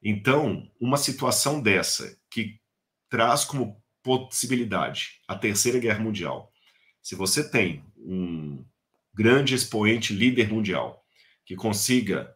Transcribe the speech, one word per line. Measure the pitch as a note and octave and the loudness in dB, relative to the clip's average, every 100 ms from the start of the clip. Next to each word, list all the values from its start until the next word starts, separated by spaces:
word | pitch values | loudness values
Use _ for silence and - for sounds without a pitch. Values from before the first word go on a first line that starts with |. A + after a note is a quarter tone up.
Então, | G#2 G#2 A2+ C#3 C#3+ E2 - _ | -2 -2 2 2 2 -2 -8 _
uma | A#2+ C#3+ | 0 0
situação | C#3+ - C3 A#2+ - D3+ | 0 -2 0 0 0 0
dessa | G#2+ F#2 E2+ - G1+ - _ | 2 2 2 -4 -6 -16 _
que | - G#2 - _ _ _ _ _ | -8 -8 -10 _ _ _ _ _
traz | B2 A2+ C#3 | 0 2 2
como | - C#3 A2 G#2 _ _ | 0 -4 -6 -8 _ _
possibilidade | - B2+ C3 - B2 B2 A#2 F#2+ D2 C#2+ - - _ | 0 0 0 -6 -2 -2 0 -2 -4 -4 -10 -12 _
a | G2 | -4
Terceira | A2 G2+ C3 B2 | -2 2 2 2
Guerra | A#2 G2+ | 0 0
Mundial. | A2 G2 D#2+ C2 - _ _ _ _ _ | -2 -2 -4 -6 -10 _ _ _ _ _
Se | - | -14
você | F#2 C3+ A3 - | -6 -2 0 0
tem | - F#2+ D2+ - _ | 0 0 -2 -14 _
um | - F#2 F2+ E2 D2+ C#2 C2 _ _ _ _ | -8 -6 -4 -6 -8 -10 -16 _ _ _ _
grande | - A2 C3 C3+ | 2 6 6 4
expoente | B2+ - A2 G#2+ A2+ A2+ | 0 -2 2 2 2 0
líder | G2+ B2 B2 G#2+ | 2 2 4 2
mundial | G#2+ G2 E2+ A#1+ - _ _ _ _ | 2 -2 -2 -4 -10 _ _ _ _
que | _ | _
consiga | F#2 A2 G#2 - B2+ G#2 D#2+ - | -6 -2 -2 2 2 2 -4 -6